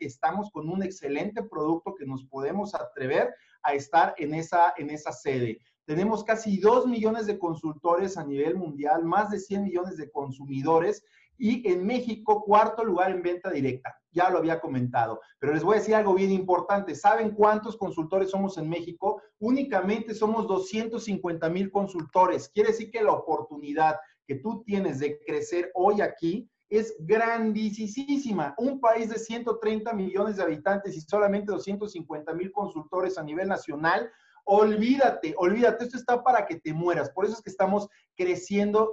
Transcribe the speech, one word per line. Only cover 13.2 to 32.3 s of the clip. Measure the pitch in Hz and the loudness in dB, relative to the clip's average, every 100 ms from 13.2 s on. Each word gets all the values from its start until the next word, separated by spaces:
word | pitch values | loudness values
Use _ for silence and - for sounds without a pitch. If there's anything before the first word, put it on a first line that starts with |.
venta | 175 175 190 | -2 -4 -4
directa. | 151 131 127 - - _ | -2 -2 -4 -10 -18 _
Ya | 170 185 | 0 2
lo | 180 | 4
había | 160 160 | 0 -2
comentado, | 160 131 123 123 113 107 - _ | -2 -4 0 0 0 -4 -12 _
pero | 139 | -2
les | 151 | 2
voy | 170 214 | 4 2
a | |
decir | 208 | 4
algo | 220 202 | 2 4
bien | 185 196 | 4 4
importante. | 190 - 175 170 202 196 | 2 2 0 2 -2 -2
¿Saben | 143 202 220 214 | 0 2 4 0
cuántos | 208 214 214 226 - | 4 4 4 -2 -8
consultores | 185 160 156 190 190 | -6 -6 -2 0 0
somos | 196 196 165 | 0 -2 -4
en | 156 | -6
México? | 170 170 170 196 214 - _ | -6 -6 -4 -4 -4 -8 _
Únicamente | 220 269 - 190 190 220 226 | 0 0 2 0 0 -2 -4
somos | 208 214 226 185 | -2 0 0 0
doscientos | 185 - 214 226 233 | -2 -2 -4 -4 -6
cincuenta | - 185 175 165 165 | -4 -4 -4 -2 -2
mil | 180 196 | 0 0
consultores. | 202 190 175 151 185 185 - - | -2 -2 -6 -2 4 4 2 -2
Quiere | 202 220 | 2 2
decir | 214 220 | 2 -4
que | 233 | 0
la | 208 | 2
oportunidad | 143 - 233 - 147 147 151 156 151 - _ - | 2 0 -4 -4 -12 -6 2 2 2 -8 _ -8
que | |
tú | 131 202 208 | -6 -6 -8
tienes | 208 202 185 135 | -4 -2 -2 -2
de | 147 147 | -4 -4
crecer | - 151 147 175 175 | -6 -6 -2 -4 -2
hoy | 185 185 208 | 2 2 4
aquí | 165 - 165 208 - _ _ | 0 -2 -4 -4 -8 _ _
es | 208 220 - | 0 0 -6
grandísima. | 160 220 226 233 220 214 214 208 214 262 277 277 233 185 - - | 0 2 2 0 0 0 -2 -4 -8 -6 -2 -2 -2 -2 -2 -2
Un | 254 269 | -2 2
país | 226 226 214 | 2 2 0
de | 220 | -6
ciento | - 233 240 220 | -6 -6 -4 -2
treinta | 220 220 226 | -2 -2 -4
millones | 214 185 190 214 196 | -4 -2 0 -2 0
de | |
habitantes | 175 151 196 196 196 | -2 -2 0 0 -2
y | 156 | -10
solamente | - 208 202 202 202 | -2 2 2 2 -2
doscientos | 185 196 202 208 | -4 -4 -6 -6
cincuenta | 170 151 151 156 | -10 -10 -10 -6